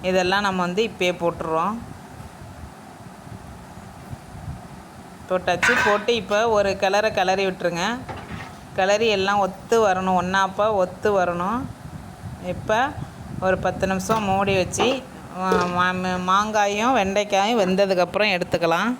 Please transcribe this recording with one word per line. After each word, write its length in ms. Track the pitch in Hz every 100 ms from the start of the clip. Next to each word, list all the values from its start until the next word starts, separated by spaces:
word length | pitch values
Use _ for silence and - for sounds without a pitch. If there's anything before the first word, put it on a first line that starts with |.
| 185
இதெல்லாம் 360 | 185 180 196 202
நம்ம 120 | 185 175
வந்து 140 | 180 226
இப்பயே 240 | - 180 175
போட்டுருவோம். 540 | 170 165 165 160 180 226 - - - - - - - - - - - - - - - - - - - - - - - - - - - - - - - - - - -
போட்டாச்சு. 420 | 185 180 175 - 240 208
போட்டு 260 | 208 202 233
இப்ப 140 | 190 208 233 214
ஒரு 120 | 196 190
கிளற 220 | 190 202 214 214
கிளறி 260 | 185 190 196
விட்டுருங்க. 380 | 185 175 170 190 247 - - - - - - - -
கிளறி 300 | 190 208 226 202
எல்லாம் 240 | 190 202 190
ஒத்து 300 | 190 - 233 208
வரணும், 320 | 185 190 185
ஒண்ணாப்பா 440 | 180 190 196 190 214 208
ஒத்து 260 | 185 - 220 202
வரணும். 400 | 175 175 180 233 277 - - - - - - - 180
இப்ப 240 | 180 - 214 277 - - - - - 185
ஒரு 120 | 190 185
பத்து 200 | 185 190
நிமிஷம் 360 | 190 190 220 202
மூடி 240 | 190 196 196
வச்சு, 260 | 175 - 220 269 - - - 180
மா-, 280 | 185 185 180 175
மா-, 440 | 180 185 185 180 180
மாங்காயும் 680 | 190 208 214 202 202 233 262
வெண்டைக்காயும் 640 | 190 196 202 196 202 240
வெந்ததுக்கப்புறம் 680 | 185 185 196 185 175 196 208 180
எடுத்துக்கலாம். 560 | 175 175 165 165 214